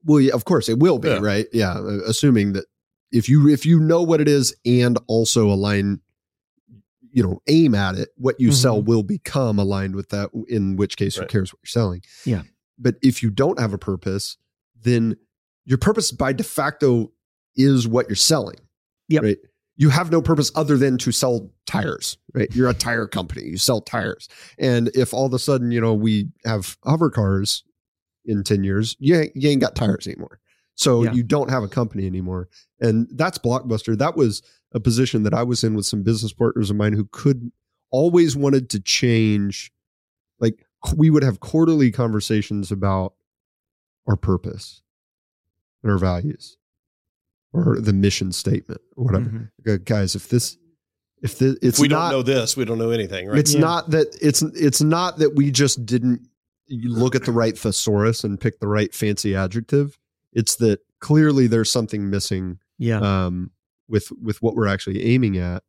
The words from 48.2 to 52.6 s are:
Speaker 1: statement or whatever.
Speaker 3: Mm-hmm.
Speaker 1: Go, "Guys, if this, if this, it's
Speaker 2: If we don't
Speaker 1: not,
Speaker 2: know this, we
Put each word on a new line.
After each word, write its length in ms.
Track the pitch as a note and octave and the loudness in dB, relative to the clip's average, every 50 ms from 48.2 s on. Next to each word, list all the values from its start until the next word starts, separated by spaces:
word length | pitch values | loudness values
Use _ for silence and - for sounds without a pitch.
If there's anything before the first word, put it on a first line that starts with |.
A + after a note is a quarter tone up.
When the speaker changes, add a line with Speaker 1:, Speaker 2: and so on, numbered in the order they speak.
| F#2+ F#2 | -4 -6
Speaker 1:
statement 500 | F2+ - - F#2+ G#2 - - - - - _ _ _ | -6 -4 -2 -2 -2 -2 -4 -10 -16 -16 _ _ _
or 100 | - B2+ | -4 -2
whatever. 200 | B2+ F#2+ - A#2+ | 0 0 0 -2
Speaker 3:
Mm-hmm. 180 | A2+ G#2+ A2+ A2+ G#2+ _ _ _ | -4 -6 -10 -12 -14 _ _ _
Speaker 1:
Go, 140 | A2 G#2 | -4 -4
"Guys, 380 | F#2 F#2 - A2+ G#2 G2 F2+ - | -2 -2 -2 0 0 0 -2 -4
if 140 | G2 - - | -6 -4 0
this, 280 | B2 A#2+ - - - _ _ _ _ _ _ _ _ _ _ _ _ _ | 0 0 0 -2 -10 _ _ _ _ _ _ _ _ _ _ _ _ _
if 180 | - A#2+ - - | -8 -8 -2 0
this, 180 | C3 C3+ C3 - | 0 0 0 2
it's 160 | - B2+ A#2 | 0 0 2
Speaker 2:
If 40 | - | 2
we 60 | C3+ | 2
don't 120 | C#3+ D3 D#3 | 2 2 0
Speaker 1:
not, 120 | E3+ E3+ | 0 0
Speaker 2:
know 100 | C#3+ C3+ | -2 0
this, 340 | B2 B2 C3+ B2+ A2+ A2+ - | 0 0 0 0 0 -2 -4
we 80 | C3+ | -4